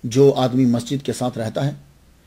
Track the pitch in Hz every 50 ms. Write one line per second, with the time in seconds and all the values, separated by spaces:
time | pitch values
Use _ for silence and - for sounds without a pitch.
0 | - 127 113 131 139 139 135 131 127 127 120 127 135 120 120 120 117 - 143 135
1 | - - 113 - 127 123 120 113 113 110 107 - 139 143 143 - - - _ _
2 | _ _ _ _ _